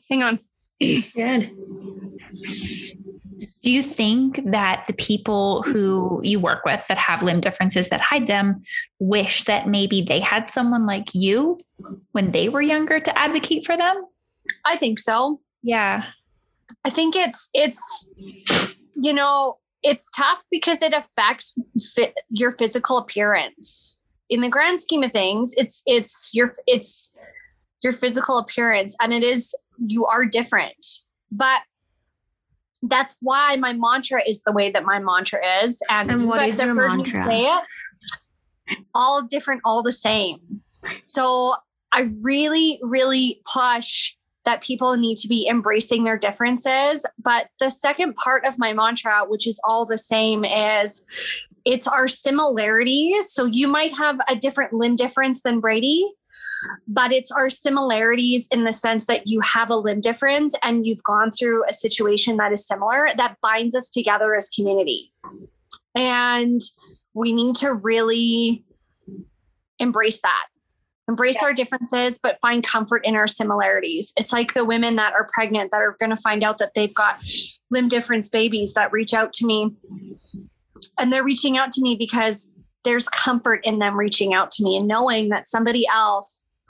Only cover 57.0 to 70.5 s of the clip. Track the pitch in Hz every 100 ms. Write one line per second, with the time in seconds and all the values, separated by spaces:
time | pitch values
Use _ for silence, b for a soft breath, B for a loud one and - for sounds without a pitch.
57 | 247 262 254 285 269 262 285 277 269 220
58 | 226 247 240 247 - 240 226 226 233 226
59 | 214 220 208 220 208 226 226 233 208 208
60 | 226 233 277 285 294 - 240 233 226 220
61 | - 208 220 - 240 226 - 220 220 -
62 | 208 208 233 220 208 208 - 196 202 262
63 | 294 233 240 208 220 220 233 247 - -
64 | 208 208 214 214 196 - 202 196 160 107
65 | - _ - - - _ - - _ 247
66 | 254 247 247 240 240 240 - - B B
67 | _ 214 233 233 240 247 277 233 208 226
68 | 226 233 233 233 233 233 - _ _ _
69 | - 190 - _ _ _ _ - 240 214
70 | 220 220 185 110 -